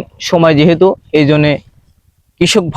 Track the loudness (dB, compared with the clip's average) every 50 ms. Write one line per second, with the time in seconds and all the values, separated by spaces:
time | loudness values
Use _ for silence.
0 | -2 -6 _ -14 -8 -4 -2 0 2 2 2 2 2 2 2 2 0 0 0 -4
1 | _ -4 -2 0 0 2 0 0 0 -2 -2 -4 -8 _ _ _ _ _ _ _
2 | _ _ _ _ _ _ _ -4 -4 -2 0 -2 -2 -2 -2